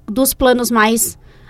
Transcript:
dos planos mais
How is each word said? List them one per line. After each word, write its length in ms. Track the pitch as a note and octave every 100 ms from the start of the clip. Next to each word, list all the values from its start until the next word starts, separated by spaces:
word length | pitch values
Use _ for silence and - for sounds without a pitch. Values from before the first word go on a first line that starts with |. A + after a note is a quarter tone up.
| -
dos 280 | G#3 C4+
planos 360 | - C4 B3 A#3+
mais 480 | A#3 G#3+ A3+ - - - - -